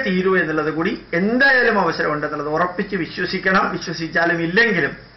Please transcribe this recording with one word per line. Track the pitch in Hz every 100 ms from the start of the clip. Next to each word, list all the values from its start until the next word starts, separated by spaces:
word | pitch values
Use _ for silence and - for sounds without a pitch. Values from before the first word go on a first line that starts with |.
| 202
തീരൂ | 185 190 185
എന്നുള്ളത് | 156 156 151 151
കൂടി, | 180 - - 170
എന്തായാലും | 202 247 277 254 240 214 170
അവസരമുണ്ടെന്നുള്ളത് | 156 165 147 147 147 147 156
ഉറപ്പിച്ച് | 180 - 190 196 156
വിശ്വസിക്കണം. | - 180 190 190 190 - 175
വിശ്വസിച്ചാലും | - 160 160 170 170 170 165
ഇല്ലെങ്കിലും | 190 233 180 139 - -